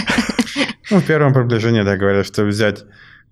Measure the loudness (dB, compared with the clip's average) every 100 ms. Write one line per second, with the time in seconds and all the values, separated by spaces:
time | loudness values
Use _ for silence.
0 | -2 -2 -2 -4 -4 -4 -6 -8 -2 0
1 | 2 2 2 2 0 0 2 2 2 2
2 | 2 0 -2 -2 -2 0 0 -2 -10 -20
3 | -20 -20 _